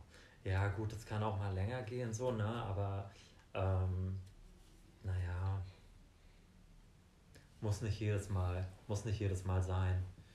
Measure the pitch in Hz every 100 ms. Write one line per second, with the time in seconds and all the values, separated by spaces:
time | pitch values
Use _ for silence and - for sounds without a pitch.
0 | - - - - 98 95 101 98 107 -
1 | - 107 107 98 101 92 101 127 107 123
2 | 117 110 127 110 104 117 101 101 98 98
3 | - - - - - 101 95 92 92 92
4 | 92 95 92 - - - - - - -
5 | 101 92 87 90 95 95 92 - - -
6 | - - - - - - - - - -
7 | - - - - - - 110 101 110 -
8 | 107 101 - 95 90 90 92 - - 101
9 | 117 101 98 92 95 92 90 90 90 92
10 | 92 - -